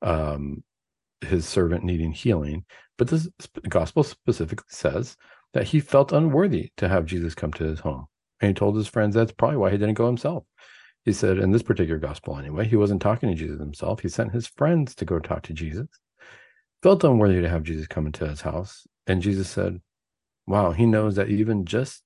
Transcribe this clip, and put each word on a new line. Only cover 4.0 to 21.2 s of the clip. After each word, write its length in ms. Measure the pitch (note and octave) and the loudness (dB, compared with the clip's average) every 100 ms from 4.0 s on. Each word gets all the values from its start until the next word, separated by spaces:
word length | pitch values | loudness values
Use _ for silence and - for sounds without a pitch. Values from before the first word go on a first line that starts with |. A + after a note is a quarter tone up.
specifically 640 | D3 - - A2+ D#2+ - - | 0 -2 -2 -2 -4 -8 -12
says 480 | - D2 D2+ C3 - _ - _ | -6 -2 -2 -6 -10 _ -20 _
that 140 | C3+ - | -4 0
he 140 | D#3 | 0
felt 320 | C#3+ C#3 C#3+ | 4 4 4
unworthy 580 | D3 D#3+ C#3+ G3 G2+ - - | 4 2 2 2 0 -4 -4
to 100 | F2+ | 0
have 180 | F#2+ D#2+ | 0 0
Jesus 300 | F2+ E2+ D#2 | -2 -4 -4
come 160 | D#2+ | -6
to 120 | D2+ D#2 | -4 -4
his 160 | D#2 | -4
home. 240 | E2 C2+ C2 _ _ _ | -6 -8 -10 _ _ _
And 80 | G2+ | 0
he 60 | |
told 240 | F#2+ G#2 G#2+ | 2 0 0
his 100 | G#2 | -2
friends 280 | - G#2 G#2+ | 0 2 2
that's 180 | A2+ | 2
probably 240 | - A#2+ D3 | 2 0 2
why 140 | F#2+ | 2
he 60 | G2+ | 2
didn't 180 | G#2 G#2+ | 0 0
go 100 | A#2 | 0
himself. 400 | B2 C#3+ D#3+ - _ - - - _ | 0 -4 -6 -10 _ -20 -20 -20 _
He 100 | - | -2
said, 240 | F#2+ G2+ F#2+ | 0 2 2
in 140 | G2 | 4
this 120 | A2 | 4
particular 360 | - F2+ E2+ D#2+ | 2 0 0 -2
gospel 380 | D2 D2+ - C#2 | -6 -8 -10 -10
anyway, 300 | C#2 D2+ G#2+ | -8 -4 0
he 80 | A2 | 2
wasn't 260 | G#2 G2 | 2 2
talking 280 | G#2 A2+ A#2 | 0 0 -2
to 60 | E2 | -2
Jesus 240 | D#2 D2+ | -6 -8
himself. 400 | D2 D2 D#2+ G#2 | -10 -8 -6 -4
He 100 | F2+ | -4
sent 220 | - A2+ | -4 -4
his 160 | A#2 A2+ | -4 -6
friends 480 | - D3 E3+ C3+ - | -2 2 2 0 -4
to 100 | E2+ | -4
go 140 | E2+ | -4
talk 240 | - D#2 | -4 -6
to 100 | - | -6
Jesus. 340 | D#2+ E2 D#2+ C#3+ _ _ _ - - - _ _ _ | -8 -8 -8 -10 _ _ _ -20 -20 -20 _ _ _
Felt 200 | F#3 G3 | 4 6
unworthy 380 | E3 A#2+ G#2 F#2 | 6 6 6 6
to 80 | F2 | 2
have 140 | E2+ | 0
Jesus 240 | D#2 D#2+ D#2 | -2 -6 -6
come 180 | - D2+ | -4 -4
into 220 | D2+ D#2 | -4 -6
his 140 | D2 | -6
house. 440 | D#2 D2+ G2+ - _ _ - | -6 -6 -8 -14 _ _ -2
And 140 | F#2 | 0
Jesus 280 | F#2+ G2 F#2 | 0 -2 -2
said, 320 | - F#2+ F2+ - _ _ _ _ _ - | -4 -4 -4 -12 _ _ _ _ _ -2
"Wow, 260 | G2+ F#2 | 2 2
he 140 | E2 A#2 | 4 4
knows 300 | A2 G#2+ | 4 2
that 140 | G2+ | 0